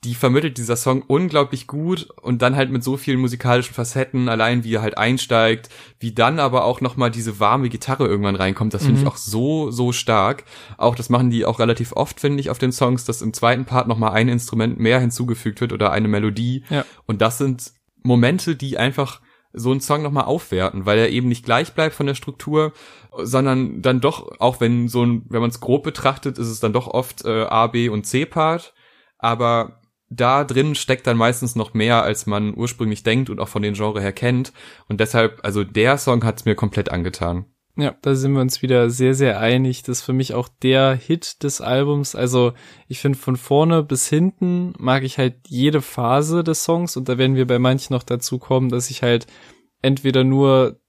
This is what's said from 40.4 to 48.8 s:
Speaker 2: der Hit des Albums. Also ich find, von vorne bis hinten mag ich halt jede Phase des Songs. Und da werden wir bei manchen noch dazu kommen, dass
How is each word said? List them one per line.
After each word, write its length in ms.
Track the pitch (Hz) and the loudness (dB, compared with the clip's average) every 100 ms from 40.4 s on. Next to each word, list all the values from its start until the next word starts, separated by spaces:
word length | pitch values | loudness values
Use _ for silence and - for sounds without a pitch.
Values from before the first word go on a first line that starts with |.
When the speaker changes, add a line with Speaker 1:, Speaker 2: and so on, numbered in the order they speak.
| 123 _ | -6 _
Speaker 2:
der 300 | 131 131 135 | 2 4 4
Hit 480 | 131 - 165 - - | 2 -2 -4 -4 -6
des 200 | 147 - | -6 -6
Albums. 520 | - 127 143 147 139 | -2 0 2 0 -2
Also 380 | - 127 127 120 117 - - _ | -4 0 2 2 0 -18 -20 _
ich 100 | 131 | -4
find, 160 | 139 135 | -2 -2
von 200 | - 127 | -2 -4
vorne 460 | - 143 160 165 | 2 2 4 2
bis 240 | 147 131 - | 2 -2 0
hinten 680 | 151 180 - 180 180 180 - | 2 0 0 -2 -2 -4 -6
mag 260 | 127 135 | 0 0
ich 120 | 135 - | -2 0
halt 200 | 131 120 - | -2 -2 -10
jede 320 | 123 139 151 | 0 2 2
Phase 640 | 135 - 117 135 151 170 | -2 -4 0 2 2 0
des 200 | 160 160 | 0 -2
Songs. 340 | - 170 175 - | 0 0 0 -6
Und 100 | 131 | -4
da 80 | 127 | 0
werden 180 | 131 | 2
wir 120 | 131 127 | 2 2
bei 120 | 123 | 2
manchen 360 | 127 131 - | 2 2 -2
noch 80 | 127 | -6
dazu 360 | - 123 - 127 | -2 -6 -4 -8
kommen, 300 | - 131 127 | 0 0 2
dass 220 | 123 | -2